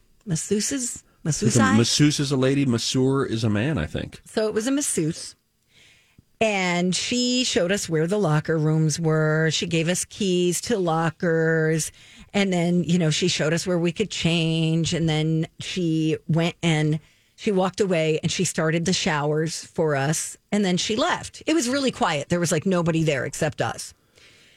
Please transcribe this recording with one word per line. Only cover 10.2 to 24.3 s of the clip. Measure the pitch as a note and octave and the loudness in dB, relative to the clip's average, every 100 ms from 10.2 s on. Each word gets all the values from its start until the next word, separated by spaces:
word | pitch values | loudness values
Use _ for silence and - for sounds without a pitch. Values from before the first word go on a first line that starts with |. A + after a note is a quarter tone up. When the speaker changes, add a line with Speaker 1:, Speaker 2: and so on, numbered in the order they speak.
| G3 F3+ F3 E3+ | 0 2 2 0
Speaker 1:
to | - G#3+ | -2 -2
lockers. | E3+ D#3+ E3 - F3 D#3+ D#3+ D#3+ D#3 D#3+ - - - - - | 0 0 0 -2 0 2 2 2 2 0 -4 -10 -20 -20 -6
And | G3+ G3 | -2 0
then, | F3 E3+ F3 | 2 2 2
you | D#3+ F3+ | 2 2
know, | D#3 | 2
she | D3+ F3+ | 2 0
showed | - D#3 | 0 0
us | E3+ F#3 | 0 0
where | F3+ | 0
we | F3 | 0
could | E3 G3+ | -2 -4
change. | - E3 E3+ D#3+ D#3+ D#3+ E3 D#3 | -2 0 2 2 0 0 0 0
And | D#3+ E3 | 0 0
then | D#3 D#3 D#3+ D#3+ - | 0 0 0 -2 -8
she | - F#3 E3 D#3+ D#3 D3 - | -8 -4 -2 0 0 -2 0
went | D#3+ E3+ - | 0 0 0
and | E3+ D#3 D#3 D3+ - _ _ - | 0 2 0 -2 -6 _ _ -6
she | A3+ | -2
walked | F#3+ F#3 - | 0 0 0
away | G3 E3+ D#3+ D#3 | 0 2 2 0
and | D#3+ | -2
she | - | -2
started | F3+ - D#3+ E3+ E3+ | -2 0 0 0 0
the | |
showers | F3 F#3 D3+ D3 D3+ D#3+ - - | -2 0 0 0 -2 -2 -6 -8
for | - D#3 C#3 | -2 0 0
us, | C#3 D#3+ - - _ | 0 -2 -6 -12 _
and | G#3 | -2
then | F#3+ F3+ | 0 0
she | - A3 | -2 0
left. | E4+ C4 - - - | 0 -2 -6 -8 -2
It | |
was | D#4+ A#3+ | 0 0
really | C#4 C4 | 0 -2
quiet. | - G3+ D3+ - | 0 0 0 -2
There | F3 | 0
was, | E3+ | 0
like, | E3 G3 | 0 2
nobody | F3+ E3+ D#3+ | 0 2 2
there | D#3+ C3+ C3 | 2 0 -4
except | - D#3 - | -2 -4 -2
us. | B2 - - - _ _ - | -4 -4 -12 -18 _ _ -20